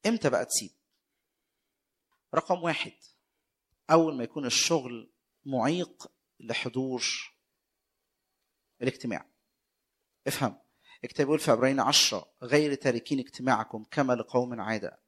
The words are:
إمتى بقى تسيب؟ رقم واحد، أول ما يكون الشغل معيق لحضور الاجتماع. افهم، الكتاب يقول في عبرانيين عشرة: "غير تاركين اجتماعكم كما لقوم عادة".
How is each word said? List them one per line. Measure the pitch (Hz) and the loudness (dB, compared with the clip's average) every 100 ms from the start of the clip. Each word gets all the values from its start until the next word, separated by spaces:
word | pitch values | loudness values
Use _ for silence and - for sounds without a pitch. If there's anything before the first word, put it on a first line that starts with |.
| 208 | 0
إمتى | 226 147 | 0 2
بقى | 120 | 0
تسيب؟ | - - 101 _ _ _ _ _ _ _ _ _ _ _ _ _ _ _ _ | 0 -4 -6 _ _ _ _ _ _ _ _ _ _ _ _ _ _ _ _
رقم | 147 - 180 | -2 0 -2
واحد، | 165 151 - _ _ _ _ _ _ _ _ _ - | 0 -4 -6 _ _ _ _ _ _ _ _ _ 4
أول | 165 160 | 6 6
ما | 135 | 0
يكون | 117 156 131 | -6 -4 0
الشغل | - - 165 123 120 101 _ _ _ | 0 2 0 -2 -12 -16 _ _ _
معيق | 139 131 120 175 170 - - _ _ _ | -4 0 0 0 -4 -10 -20 _ _ _
لحضور | 110 117 127 127 131 123 - - - _ _ _ _ _ _ _ _ _ _ _ _ _ _ _ | -8 -6 -4 -4 -4 -2 -4 -4 -8 _ _ _ _ _ _ _ _ _ _ _ _ _ _ _
الاجتماع. | 123 - 120 92 - _ _ _ _ _ _ _ _ _ - | -6 -4 -8 -8 -10 _ _ _ _ _ _ _ _ _ -8
افهم، | - 131 92 _ _ _ - | -4 -4 -6 _ _ _ -16
الكتاب | 123 - 139 | -10 -2 0
يقول | 151 | 2
في | - | 4
عبرانيين | 113 131 135 | 4 4 2
عشرة: | 117 143 - 101 - _ | 4 4 4 0 -8 _
"غير | 123 147 151 | 2 2 2
تاركين | 139 139 117 - 139 | 0 0 0 -2 -4
اجتماعكم | 123 - 127 113 110 110 | -4 -4 0 0 0 -10
كما | 110 - 131 | -6 -2 0
لقوم | 123 110 127 123 117 | 0 0 0 0 -6
عادة". | 101 110 95 - | -4 -4 -6 -12